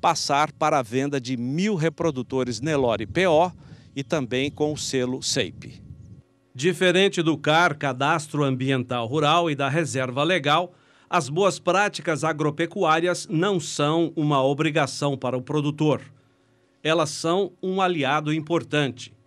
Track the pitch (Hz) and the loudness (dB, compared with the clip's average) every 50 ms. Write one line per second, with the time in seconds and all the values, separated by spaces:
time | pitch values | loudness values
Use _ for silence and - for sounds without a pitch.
0 | - - 165 151 - - 147 139 151 156 151 - 160 151 156 147 127 104 110 131 | 2 0 0 0 0 0 2 2 2 0 -2 -2 0 2 2 2 0 0 -2 -2
1 | 135 143 143 139 127 117 131 120 120 123 139 160 185 214 214 170 147 165 151 - | -2 -2 -2 -4 -4 -4 -6 -4 -4 -4 -2 -2 0 0 0 0 0 -2 -2 0
2 | 170 165 147 127 123 - - 131 127 123 120 110 120 160 160 143 131 120 113 104 | -2 -2 -2 -2 -8 -4 -2 -2 -2 -2 -4 -6 -4 -2 0 2 2 2 2 0
3 | 110 101 - 165 185 185 160 151 170 180 175 - - - - - - - - 139 | -2 -4 -2 0 2 4 6 4 4 2 0 -8 -20 -20 -20 -20 -20 -14 -10 -10
4 | 139 - - 160 135 113 120 127 135 147 135 - 151 151 151 135 - - - 135 | -6 -2 -2 -2 -2 -2 -2 -2 -2 -2 -2 -2 -2 -2 -2 -4 -6 -4 -2 -2
5 | 123 123 127 131 - - - 139 113 87 71 - - 60 - - - - - - | -2 -2 -4 -6 -4 -4 -2 -2 -2 -4 -6 -12 -16 -18 -18 -18 -20 -20 -20 -20
6 | - - - - - _ _ _ _ _ _ 127 131 175 180 151 185 180 175 185 | -20 -20 -20 -20 -20 _ _ _ _ _ _ -2 0 0 0 2 2 2 4 4
7 | 196 202 196 - 165 156 156 156 151 147 151 160 175 175 147 147 - 143 127 123 | 4 2 2 0 0 0 0 0 0 2 4 4 4 4 2 0 -4 -4 -2 0
8 | 139 147 160 165 151 - - 147 147 135 131 123 127 135 135 127 123 123 127 123 | 0 0 0 0 -2 -4 -2 0 0 0 0 -2 0 0 0 0 -2 -2 -4 -6
9 | 117 110 127 156 151 143 156 175 175 170 147 131 143 135 131 165 170 135 110 131 | -4 -2 -2 0 2 4 4 4 2 2 -2 -2 -2 -2 0 0 -2 -2 -2 -2
10 | 131 127 123 131 147 160 185 175 139 143 147 160 180 175 - _ _ _ _ _ | -4 -2 -2 -2 0 0 0 0 2 2 2 2 2 -2 -8 _ _ _ _ _
11 | _ _ - 180 151 117 143 170 202 190 - - - 175 170 185 208 208 156 - | _ _ -2 0 0 0 0 2 2 2 2 0 0 2 2 4 2 2 -2 -4
12 | 156 - 160 139 139 156 160 147 156 151 147 147 160 156 - 208 190 160 156 165 | -4 -4 -2 0 0 -2 -2 0 -2 -2 0 -2 -4 -4 -2 -2 2 2 4 4
13 | 165 180 175 170 - - 156 156 170 202 202 180 151 - - - 147 147 156 165 | 2 0 -2 -2 -4 -4 -2 0 0 2 0 -2 -2 -4 -2 0 0 2 2 2
14 | 170 156 156 - 151 147 147 139 131 135 139 135 156 156 147 160 147 127 - - | 0 0 0 0 0 2 2 4 4 2 2 2 0 0 2 0 0 0 -2 -4
15 | - 143 143 117 - 127 123 127 123 - 143 151 147 147 147 151 156 151 139 110 | -2 -2 -2 -2 -4 -4 -4 -4 -4 -2 -2 -2 -2 -2 -2 0 2 2 2 0
16 | - - - _ _ _ _ _ _ _ _ _ _ _ _ _ _ 147 160 170 | -2 -12 -20 _ _ _ _ _ _ _ _ _ _ _ _ _ _ 0 2 2
17 | 156 147 - - - 165 170 190 202 - - _ - 185 185 190 190 180 180 165 | 2 -2 -2 -4 -2 0 2 2 0 -2 -4 _ -6 -4 0 2 2 2 2 0
18 | 139 127 143 151 156 151 151 160 151 151 170 165 - - - 147 147 131 113 - | 0 0 0 0 0 0 -2 -2 -2 0 0 0 0 0 0 0 0 0 -2 -8
19 | - - - _ _ | -14 -18 -18 _ _